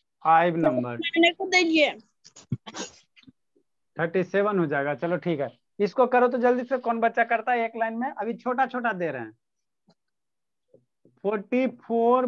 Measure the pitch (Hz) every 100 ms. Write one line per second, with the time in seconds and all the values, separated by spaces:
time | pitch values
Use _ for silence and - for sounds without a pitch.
0 | _ _ 160 165 175 165 156 127 120 117
1 | 339 330 339 349 381 359 339 320 277 220
2 | - _ - - - - - - - -
3 | _ _ - _ _ _ _ _ _ -
4 | 165 185 175 196 208 196 156 143 143 143
5 | 170 175 175 147 127 - _ - 202 -
6 | 247 247 247 247 247 247 247 262 247 226
7 | 226 233 226 226 226 247 226 226 226 226
8 | 262 - 214 208 240 247 247 247 233 185
9 | 165 131 110 110 _ _ _ _ _ _
10 | _ _ _ _ _ _ _ _ _ _
11 | _ _ 196 214 202 254 254 240 - 233
12 | 233 254